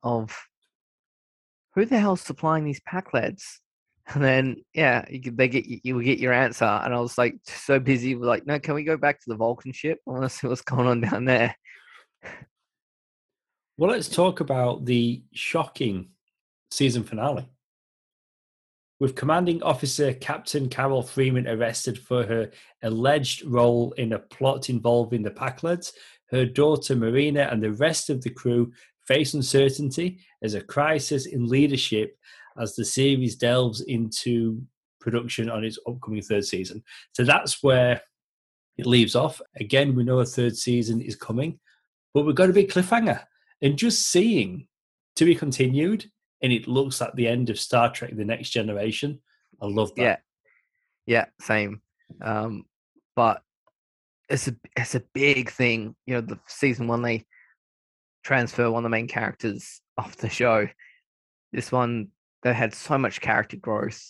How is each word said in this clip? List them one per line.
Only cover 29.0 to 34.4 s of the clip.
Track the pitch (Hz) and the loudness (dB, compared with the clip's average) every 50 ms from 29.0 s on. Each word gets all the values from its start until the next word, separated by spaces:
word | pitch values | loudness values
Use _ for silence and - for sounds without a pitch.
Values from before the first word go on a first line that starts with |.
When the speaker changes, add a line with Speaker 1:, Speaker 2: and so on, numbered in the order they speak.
| _ | _
Speaker 2:
face | - 131 151 151 135 - | 0 2 2 2 0 -2
uncertainty | 147 127 - - 139 139 135 135 139 147 131 - 160 175 180 180 - _ _ _ _ - | -2 -2 2 4 4 4 4 2 0 -4 -4 -4 -4 -4 -4 -6 -8 _ _ _ _ -6
as | 110 107 | -6 -6
a | 98 - | -6 -8
crisis | - - 143 147 156 160 151 131 - 151 135 131 | -6 -2 -2 0 0 0 0 -2 -2 -4 -4 -4
in | - - 127 120 | -4 -4 -4 -2
leadership | 117 127 135 147 143 139 127 - - 110 107 107 104 - _ _ - - - - - - - | 0 2 4 4 4 2 0 -2 -2 -2 -2 -2 -4 -6 _ _ -20 -20 -20 -20 -18 -12 -10
as | 117 107 - | -8 -8 -6
the | - 107 | -6 -6
series | - - 131 135 139 135 131 127 117 107 | -4 -2 0 2 2 2 2 0 -2 -2
delves | - 123 120 123 127 127 120 107 123 - | 0 0 2 4 4 2 2 -2 -4 -6
into | - 127 113 117 110 - - - 123 120 117 | -4 -4 -4 -4 -4 -4 -6 -2 -2 0 0